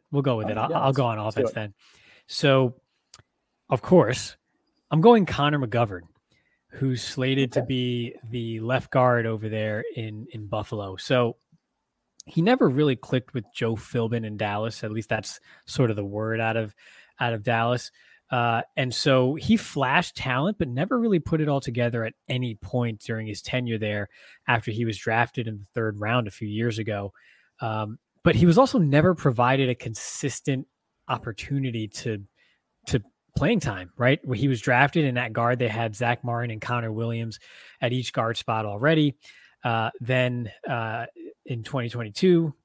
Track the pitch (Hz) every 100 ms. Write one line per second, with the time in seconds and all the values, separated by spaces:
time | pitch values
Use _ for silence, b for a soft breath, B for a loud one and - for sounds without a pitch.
0 | _ 143 135 113 107 107 135 170 139 135
1 | 120 107 107 123 117 113 107 - b b
2 | b b b - 147 135 127 - _ _
3 | _ - _ _ _ _ - 135 - 180
4 | 123 123 - - _ _ _ _ - 156
5 | 220 233 175 - 143 147 120 117 113 90
6 | - _ _ _ _ _ _ - 135 123
7 | - - 131 135 127 - 120 127 123 120
8 | 117 - 113 120 113 110 113 127 - 135
9 | 127 120 113 110 107 107 107 107 440 123
10 | 107 107 123 110 104 107 - 107 98 92
11 | - 127 117 - _ _ _ _ _ _
12 | _ - - 165 185 254 202 131 151 123
13 | - 131 - 123 - - 117 110 - 123
14 | 113 117 110 107 104 104 113 - 110 110
15 | - 110 - - b b b 147 120 104
16 | 101 104 110 113 113 113 107 - B B
17 | B B 120 113 113 113 117 123 - _
18 | b b b 127 120 117 - - 127 -
19 | 147 131 127 156 - 226 - 143 127 131
20 | - - 131 127 180 202 143 123 190 247
21 | 226 180 - 160 151 139 135 120 120 117
22 | 113 - - 127 123 110 - 127 117 107
23 | - 113 110 101 - 127 123 110 107 104
24 | 101 B B B B 120 - 107 113 104
25 | 117 113 117 - 113 104 101 120 110 101
26 | 107 123 107 - 107 107 120 110 107 101
27 | 101 - b b b b 113 110 107 117
28 | _ _ 170 113 175 175 269 254 151 143
29 | 185 170 143 117 123 135 127 123 117 113
30 | - - 139 - - 131 135 _ _ _
31 | - 117 - 107 - 139 131 113 110 -
32 | 120 104 101 _ _ _ _ _ - 123
33 | - _ _ - 151 220 131 95 90 -
34 | 123 147 - 110 135 120 - 123 143 170
35 | 139 123 123 113 120 123 120 107 113 104
36 | 120 120 123 117 120 110 - 120 113 110
37 | 117 117 113 - B B B B 123 127
38 | 120 - 113 113 - 110 107 104 143 160
39 | 147 - B B B B 123 113 113 -
40 | 120 127 123 120 113 - - 120 113 113
41 | 117 - - - - 120 107 135 120 120
42 | 110 - 185 170 160 -